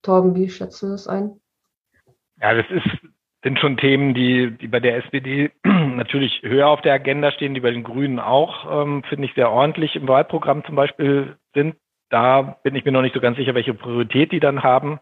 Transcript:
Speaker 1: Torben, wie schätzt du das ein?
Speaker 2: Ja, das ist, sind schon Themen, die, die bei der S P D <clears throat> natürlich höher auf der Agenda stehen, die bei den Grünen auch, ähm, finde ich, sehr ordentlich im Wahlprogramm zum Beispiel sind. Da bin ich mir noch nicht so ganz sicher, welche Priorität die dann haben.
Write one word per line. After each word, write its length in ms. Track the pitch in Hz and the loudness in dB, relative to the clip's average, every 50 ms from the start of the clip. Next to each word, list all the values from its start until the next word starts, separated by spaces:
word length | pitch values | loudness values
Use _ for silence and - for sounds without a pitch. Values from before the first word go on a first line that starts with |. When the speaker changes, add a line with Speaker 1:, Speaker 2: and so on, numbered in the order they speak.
Speaker 1:
Torben, 340 | - 190 185 185 185 185 180 | 0 4 2 4 4 4 2
wie 140 | 185 190 185 | 2 -2 -2
schätzt 320 | - - 190 185 - - | -4 -10 -14 -14 -10 -10
du 60 | 202 | -8
das 200 | 196 196 202 - | -8 -8 -10 -8
ein? 320 | - 190 196 202 208 208 _ _ _ _ _ _ _ _ _ _ _ _ _ _ _ _ _ _ _ _ _ | -8 -6 -6 -6 -8 -10 _ _ _ _ _ _ _ _ _ _ _ _ _ _ _ _ _ _ _ _ _
Speaker 2:
Ja, 120 | 107 104 113 | 0 0 2
das 120 | 117 - - | 2 0 -2
ist, 160 | 185 180 - - - - _ - _ _ _ _ _ _ - | -4 -2 -2 -2 -4 -6 _ -20 _ _ _ _ _ _ -6
sind 160 | 131 135 - | -4 -2 0
schon 180 | - 143 131 | 0 0 0
Themen, 360 | 113 - 135 135 135 139 139 127 | 2 2 2 2 2 2 0 0
die, 380 | 123 127 123 127 127 123 120 113 | 0 0 2 2 2 0 -2 -4
die 100 | - - | -10 -8
bei 140 | 117 117 120 | -4 -4 0
der 160 | 120 123 120 | 0 0 0
S 120 | 123 - - | 0 -6 -6
P 100 | - 135 | -8 -8
D 300 | 131 131 135 143 143 147 _ | -6 -4 -4 -2 -2 -4 _
<clears throat> 60 | _ - | _ 0
natürlich 800 | 196 202 180 156 135 123 123 117 - - 139 135 120 - - - | 2 4 4 2 0 -2 -4 -6 -2 -2 -2 -2 -2 -4 -6 -4
höher 240 | 107 120 135 143 | 0 2 4 4
auf 140 | 147 151 143 | 4 2 2
der 120 | - 160 139 | 2 0 0
Agenda 380 | 135 135 135 139 143 147 143 | 2 0 -2 -2 0 0 -2
stehen, 220 | 139 - 147 139 135 | -2 -2 -6 -6 -4
die 80 | 131 | -2
bei 100 | 123 120 | -2 -2
den 120 | 120 120 117 | -2 -2 -8
Grünen 360 | 113 113 131 143 139 127 123 | -8 -4 -4 -2 -2 -2 -4
auch, 640 | - 113 123 139 143 - - - - 151 156 147 147 | -2 2 2 2 2 0 -4 -14 -10 -6 -4 -2 -2
ähm, 200 | 143 143 143 - | -2 -4 -6 -6
finde 180 | - 151 143 139 | -8 -6 -6 -6
ich, 80 | 127 - | -4 0
sehr 160 | - 123 113 | 0 2 2
ordentlich 440 | 113 123 143 156 156 175 156 147 - | 4 2 2 2 0 -2 -4 -4 -4
im 140 | 156 143 131 | -6 0 2
Wahlprogramm 560 | 131 135 156 - - 156 - 143 139 151 - | 4 4 2 0 -4 -4 0 -2 -2 -2 -4
zum 100 | - 151 | -4 0
Beispiel 600 | 139 143 143 - - 151 139 139 143 135 - - _ _ _ _ | 0 0 0 0 -2 0 2 2 0 0 -4 -12 _ _ _ _
sind. 220 | 143 143 160 151 _ _ _ _ _ _ _ | -2 -2 -2 -4 _ _ _ _ _ _ _
Da 480 | 120 117 120 127 131 139 135 135 - _ _ | 0 2 4 6 4 4 2 0 -10 _ _
bin 120 | 139 135 | -4 -4
ich 80 | 135 - | -2 -2
mir 80 | 143 | 2
noch 120 | 131 131 131 | 2 2 2
nicht 100 | 127 - | 2 0
so 80 | 131 | 0
ganz 160 | 117 120 120 | 0 0 0
sicher, 180 | 139 131 135 123 | 0 -2 0 0
welche 180 | 123 113 131 117 | 0 -2 -2 -6
Priorität 600 | 107 - 120 117 120 120 110 - 131 151 156 - | -6 -8 -6 -2 -2 -2 0 2 2 2 2 2
die 80 | 160 | 2
dann 220 | 151 147 139 139 131 | 2 2 0 2 2
haben. 360 | 131 127 131 147 147 151 147 | 4 2 4 2 -2 -8 -8